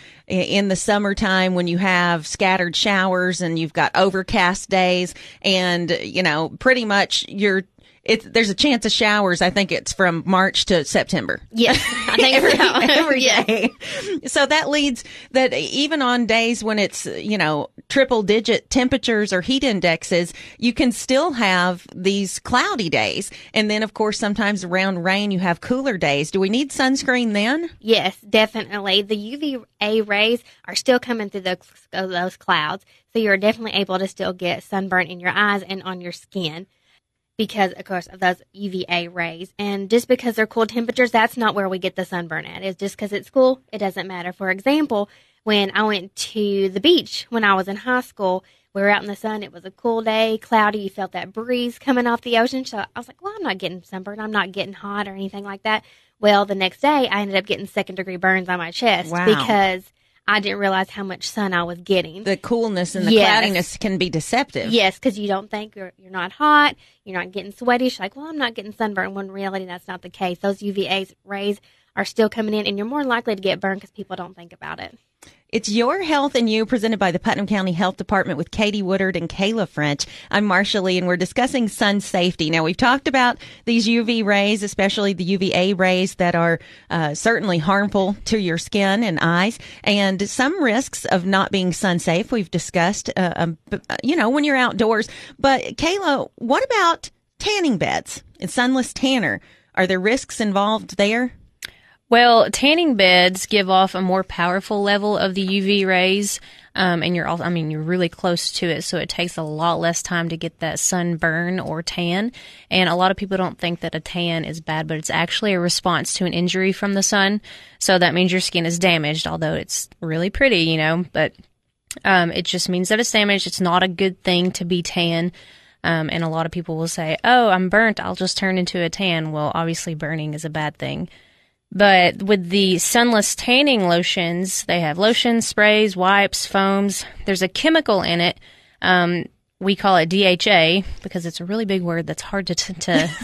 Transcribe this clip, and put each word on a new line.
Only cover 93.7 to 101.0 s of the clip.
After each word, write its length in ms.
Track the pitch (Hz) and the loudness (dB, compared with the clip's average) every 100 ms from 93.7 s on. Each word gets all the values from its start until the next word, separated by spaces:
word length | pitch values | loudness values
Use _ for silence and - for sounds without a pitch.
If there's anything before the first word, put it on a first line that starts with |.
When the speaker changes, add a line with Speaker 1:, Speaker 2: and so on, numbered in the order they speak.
| 202 - | -10 -6
Speaker 1:
uh, 60 | - | -6
you 140 | 240 339 | -2 2
know, 120 | 220 | 2
when 140 | 285 | 2
you're 140 | 294 269 | 2 2
outdoors. 500 | 247 190 220 220 - - - - | 2 2 2 2 -2 -8 -20 0
But, 380 | 277 269 - - | 2 2 -2 -4
Kayla, 520 | 320 403 349 269 - - | -2 0 0 0 -2 -6
what 300 | 226 302 539 | 0 0 2
about 440 | 453 339 330 - _ _ - | 2 2 2 -6 _ _ -8
tanning 380 | 403 415 330 185 | -2 0 2 0
beds 440 | 156 71 - - - - | 0 -4 -6 -14 -18 -12
and 100 | 185 | -6
sunless 400 | - 247 262 240 | -2 0 0 -2
tanner? 460 | - 262 262 160 98 - _ _ - | -2 0 2 0 -4 -8 _ _ 0
Are 120 | 185 | 0
there 120 | 185 | 2
risks 400 | 196 269 - - | 0 0 -4 -4
involved 560 | 214 196 202 220 180 | 0 0 0 -2 -4
there? 340 | - | 0